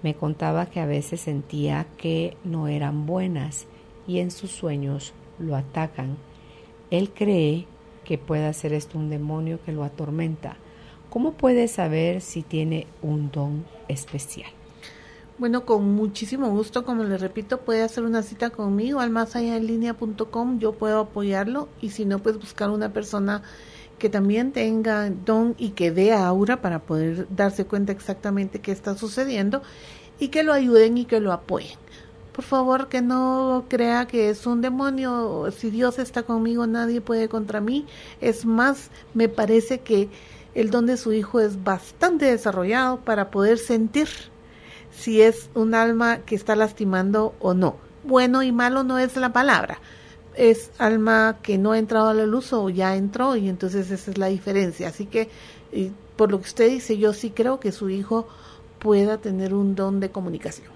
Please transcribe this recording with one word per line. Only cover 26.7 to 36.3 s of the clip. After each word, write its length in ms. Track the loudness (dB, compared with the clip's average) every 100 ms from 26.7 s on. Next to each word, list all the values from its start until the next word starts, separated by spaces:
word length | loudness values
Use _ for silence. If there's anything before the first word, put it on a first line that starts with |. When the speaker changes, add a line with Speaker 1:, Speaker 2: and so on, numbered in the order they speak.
| -4
Speaker 2:
poder 480 | -2 0 0 -2 -6
darse 360 | 0 0 0 -4
cuenta 260 | -2 -2
exactamente 680 | -4 -6 -6 -2 -2 -2 -6
qué 100 | -6
está 260 | -6 -4 -6
sucediendo 640 | -6 -4 -4 0 0 -2 -6 -20 -20 -20 -20 -8
y 100 | -4
que 120 | 0
lo 120 | 2
ayuden 440 | 2 6 8 8 4
y 80 | 0
que 140 | 0
lo 120 | 0
apoyen. 460 | -2 -4 -6 -6 -18 -20 -20 -20 -20 -14
Por 100 | -12
favor, 440 | -2 0 2 0 0
que 160 | -2
no 640 | 0 2 2 2 2 0 0
crea 380 | 0 2 2 0
que 220 | 2 2
es 180 | 0 0
un 140 | 0
demonio. 880 | 0 0 -2 -2 -2 -2 -2 -4 -4 -4
Si 140 | -4
Dios 300 | 0 0 0
está 240 | -6 -6
conmigo, 420 | -2